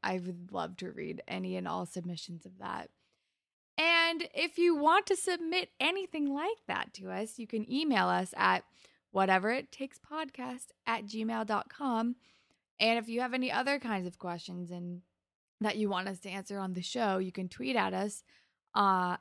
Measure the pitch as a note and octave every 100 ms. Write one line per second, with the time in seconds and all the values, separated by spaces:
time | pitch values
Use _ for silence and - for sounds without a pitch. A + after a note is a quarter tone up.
0 | - F#3 F3+ F3 F3+ F#3 E3 F3+ F3+ -
1 | D#3 E3 - F#3 F#3 F#3 F3+ F3 F3 F3+
2 | F3 E3 - E3+ F#3 F#3 - - - _
3 | _ _ _ _ _ _ _ - E4 E4+
4 | E4 E4 - - D#4+ - F4 D#4 D4+ F#4
5 | G4+ F#4 - F4 E4 F4+ - _ D4 F#4+
6 | F#4 D#4+ C#4+ C#4 F4 A4+ - F#3+ - -
7 | F#3 F#3 A3 - A3 A3+ G#3+ C4 D#4+ A3
8 | F3+ F3+ F#3+ - F#3+ F#3 - _ - _
9 | _ F#3+ F#3+ F#3+ G3+ B3+ - - C4+ -
10 | - D4+ D4+ - B3+ B3+ - _ - A3+
11 | G3+ G#3+ A3 A3+ A3 G#3 - - C#4 A3+
12 | A#3 B3 _ _ _ _ _ - A3 A#3
13 | A3+ A#3 B3 B3+ B3+ A#3 C4 C#4 A#3+ G3+
14 | F3+ - F3+ F3 - F3+ F3 F3 F3 F3
15 | - _ _ _ _ _ G#3+ G#3 G#3 F#3
16 | F#3+ F#3 G3 G3 G3 G3+ F#3+ F3+ F3+ B3
17 | G#3+ F#3+ F#3 F#3+ F3+ - C4 A#3+ F#3+ F#3
18 | G#3 - - _ _ _ _ - G3+ F#3
19 | F3+ F3+